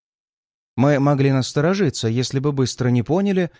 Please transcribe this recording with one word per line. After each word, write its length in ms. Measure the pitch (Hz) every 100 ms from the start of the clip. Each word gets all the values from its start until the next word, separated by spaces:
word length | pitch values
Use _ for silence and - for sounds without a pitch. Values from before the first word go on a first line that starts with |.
| _ _ _ _ _ _ _ -
Мы 220 | 139 139
могли 340 | 139 139 139
насторожиться, 760 | 135 120 147 160 196 156 - 113
если 320 | 117 123 135
бы 140 | 147
быстро 340 | 139 123 - 123
не 160 | 123
поняли, 480 | 113 175 202 185 170